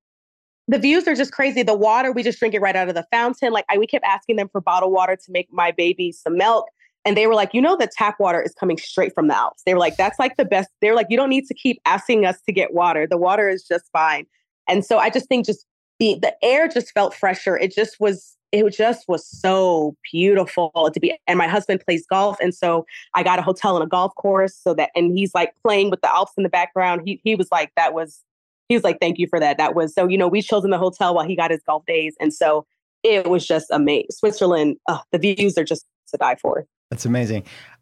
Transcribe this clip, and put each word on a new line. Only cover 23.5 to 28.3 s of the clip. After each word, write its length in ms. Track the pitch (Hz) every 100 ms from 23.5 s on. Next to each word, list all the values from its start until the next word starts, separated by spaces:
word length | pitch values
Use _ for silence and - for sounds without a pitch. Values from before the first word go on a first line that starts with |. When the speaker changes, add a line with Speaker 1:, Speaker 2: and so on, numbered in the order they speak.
| 185 208 175
Speaker 1:
and 80 |
a 40 | 160
golf 260 | 180 185 -
course 400 | 202 196 190 -
so 180 | 185 156
that, 140 | - 175
and 220 | 175 180
he's, 160 | 196 180
like, 180 | 175 _ 226
playing 240 | 202 202
with 120 | 185
the 80 | 202
Alps 180 | 175 202 -
in 60 |
the 60 | 190
background. 520 | 180 175 190 185 175 175
He, 140 | -
he 120 | 220 214
was 120 | 185
like, 200 | 175 151 -
that 180 | 165
was, 280 | 165 160 - _